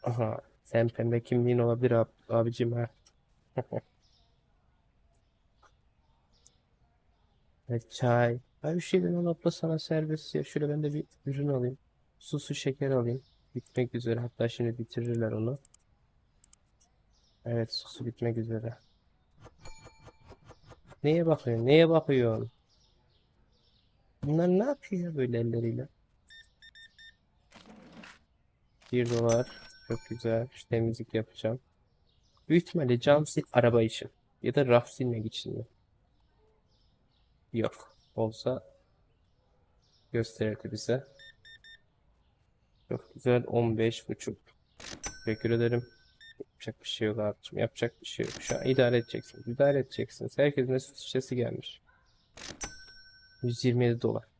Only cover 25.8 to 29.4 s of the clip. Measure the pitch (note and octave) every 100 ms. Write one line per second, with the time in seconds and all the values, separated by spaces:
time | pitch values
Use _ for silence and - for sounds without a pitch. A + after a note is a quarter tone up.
25.8 | C3+ _ _ _ - - - _ A5+ A#5
26.8 | A#5 _ A#5 A#5+ _ _ _ - - -
27.8 | - - - - _ _ _ _ _ _
28.8 | - B2 A#2+ A#2 A#2 A#2